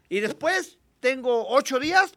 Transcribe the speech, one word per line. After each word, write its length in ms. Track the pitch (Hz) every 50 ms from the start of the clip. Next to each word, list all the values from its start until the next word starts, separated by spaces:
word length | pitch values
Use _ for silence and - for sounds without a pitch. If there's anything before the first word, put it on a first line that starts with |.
| _ -
Y 120 | 180 202
después 580 | 208 214 - - 294 320 370 370 - - - _ _ _ _ _
tengo 480 | - 254 269 262 240 254 240 233 214 185
ocho 300 | 233 269 277 - 269 254
días 340 | 277 311 349 381 392 - -